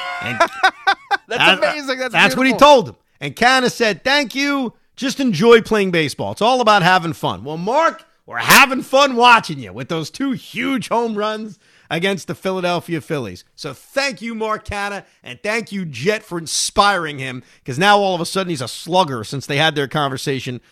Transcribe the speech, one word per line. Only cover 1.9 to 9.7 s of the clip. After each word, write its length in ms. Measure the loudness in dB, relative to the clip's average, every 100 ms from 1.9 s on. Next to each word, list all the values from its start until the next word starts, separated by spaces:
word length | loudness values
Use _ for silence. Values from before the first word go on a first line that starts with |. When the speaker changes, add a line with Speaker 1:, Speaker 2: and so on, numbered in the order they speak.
| -6
Speaker 2:
That's 140 | -2
Speaker 1:
that's 240 | 2 2 4
what 100 | 0
he 60 |
Speaker 2:
beautiful. 220 | 6 8
Speaker 1:
told 140 | 8 4
him. 60 | -10 _ -12
And 140 | -10
Canha 360 | 0 2 4 2
said, 320 | 0 -2 0
"Thank 300 | 0 0 -2
you. 400 | -4 -2 -2 -4 _ _ -6
Just 240 | -6 -2
enjoy 420 | -2 4 6 6
playing 280 | 6 0 0
baseball. 420 | 0 -2 -4 -8
It's 100 | 0
all 180 | 2 2
about 220 | 4 4
having 300 | 4 2 0
fun." 320 | -6 -6 -6
Well, 120 | -10 -8
Mark, 480 | -2 0 0 -2 _ _ -12
we're 120 | -4
having 440 | 4 6 6 0
fun 340 | 0 2 4 4
watching 420 | 6 6 2 -10
you 140 | -10